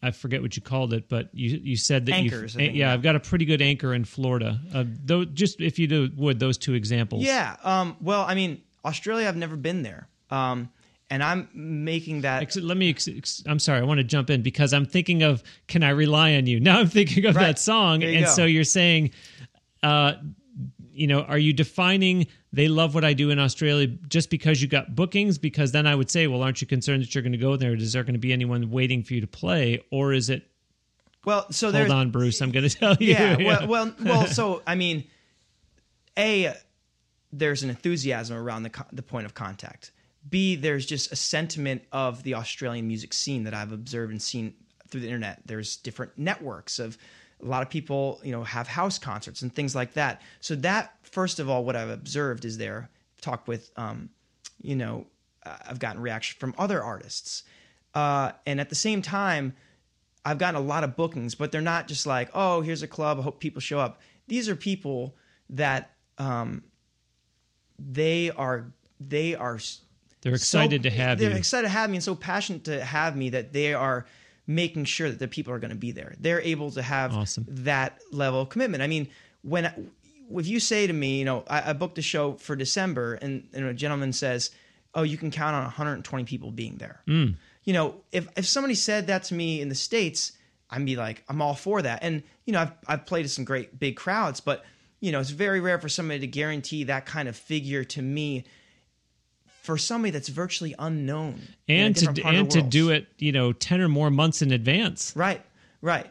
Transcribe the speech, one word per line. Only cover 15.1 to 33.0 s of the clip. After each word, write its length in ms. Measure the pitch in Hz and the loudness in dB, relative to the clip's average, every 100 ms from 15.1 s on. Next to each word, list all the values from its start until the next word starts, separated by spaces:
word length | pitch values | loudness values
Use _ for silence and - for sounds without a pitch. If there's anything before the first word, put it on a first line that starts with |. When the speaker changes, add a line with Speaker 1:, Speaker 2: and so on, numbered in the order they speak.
| 170 | 4
Speaker 1:
of 180 | 156 127 - - - | 4 4 -2 -16 -2
Can 160 | 170 | 4
I 80 | 147 | 6
Rely 460 | 143 151 151 160 147 | 6 6 6 6 6
on 100 | 127 | 6
You? 140 | 117 | 6
Now 180 | 147 196 | 8 8
I'm 80 | 190 | 8
thinking 400 | 208 180 147 202 | 6 6 6 6
of 80 | |
Speaker 2:
Right. 140 | 170 185 | 6 6
Speaker 1:
that 100 | 147 | 4
song. 400 | - 220 190 160 | 2 4 4 4
Speaker 2:
There 100 | 165 | 4
you 80 | 165 | 4
Speaker 1:
And 80 | 170 | 6
Speaker 2:
go. 40 | |
Speaker 1:
so 140 | 165 | 6
you're 180 | 165 160 | 6 6
saying, 460 | 151 185 175 165 151 - - - 131 _ _ _ | 4 4 6 6 4 -2 -14 -20 -20 _ _ _
uh, 300 | 151 147 143 - 147 - 262 233 131 - - | 2 4 4 2 -8 -16 _ -12 -12 -12 -16
you 160 | 135 151 | -2 2
know, 140 | 143 | 4
are 160 | 143 147 | 4 4
you 140 | 151 | 4
defining 760 | 147 156 - 180 196 190 185 170 - _ | 4 2 2 4 6 4 4 2 -2 _
they 160 | 135 156 | 2 4
love 260 | 156 160 | 6 4
what 100 | 156 | 4
I 100 | 156 | 4
do 160 | 143 147 | 4 4
in 80 | 143 | 4
Australia 480 | 139 - 151 147 139 | 2 2 2 4 2
just 400 | 117 143 165 - | 0 0 0 2
because 300 | 156 156 147 | 0 2 4
you 60 | 139 | 4
got 260 | 143 - | 0 0
bookings? 440 | 117 180 202 208 156 | 0 0 2 2 2
Because 340 | 156 - 139 | 0 0 2
then 140 | 147 151 | 4 4
I 80 | |
would 160 | 143 131 | 4 2
say, 160 | 175 160 | 2 2
"Well, 160 | 127 | 2
aren't 180 | 131 127 | 0 -2
you 60 | 127 | 0
concerned 360 | 131 120 139 | 0 2 0
that 120 | 123 | 0
you're 80 | 143 | -2
gonna 160 | 123 123 | -2 0
go 180 | 131 139 | 2 2
there? 180 | 127 | 2
Is 180 | 117 110 | 0 0
there 100 | 123 | -2
gonna 140 | 123 120 | 0 0
be 140 | 123 | 2
anyone 380 | 127 123 120 113 | 0 0 0 0
waiting 320 | 123 127 123 | 2 2 2
for 120 | 107 | 0
you 60 | 123 | -2
to 40 | 107 | -4
play? 560 | - 175 175 120 120 - | -4 0 2 2 0 -2
Or 220 | 135 139 | -2 2
is 160 | 135 117 | 2 0
it," 180 | 135 - _ _ _ _ _ _ _ | -2 -6 _ _ _ _ _ _ _
Speaker 2:
Well, 260 | - 208 - | 0 0 0
so 180 | 170 220 | -2 2
Speaker 1:
hold 60 | |
Speaker 2:
there's 160 | 196 214 | 4 4
Speaker 1:
on, 200 | 135 127 | 4 2
Bruce, 300 | 120 123 117 | 2 2 2
I'm 80 | 131 | 0
gonna 160 | 127 139 | 2 2
<laughs> 0 | |
tell 280 | - 220 185 | 4 6 6